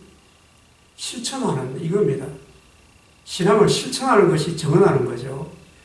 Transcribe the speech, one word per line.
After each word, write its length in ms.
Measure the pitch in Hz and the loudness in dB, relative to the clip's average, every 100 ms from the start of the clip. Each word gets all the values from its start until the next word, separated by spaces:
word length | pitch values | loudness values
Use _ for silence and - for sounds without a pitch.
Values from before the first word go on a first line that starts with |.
| - _ _ _ _ _ _ _ _ - | -20 _ _ _ _ _ _ _ _ -14
실천하는 840 | - 240 - 269 202 143 - 160 | -12 -10 -8 -4 -2 -4 -6 -8
이겁니다. 440 | 165 202 156 131 - - - - _ _ _ _ _ _ | -2 0 0 0 -6 -14 -20 -20 _ _ _ _ _ _
신앙을 440 | - - 185 220 170 | -12 -2 4 4 4
실천하는 600 | - - - 262 214 170 | 2 -2 -4 2 4 4
것이 260 | 156 170 - | 2 -2 -4
증언하는 480 | 143 180 208 131 | 2 4 4 2
거죠. 460 | 117 - - - - - - _ | -2 -6 -10 -12 -14 -16 -20 _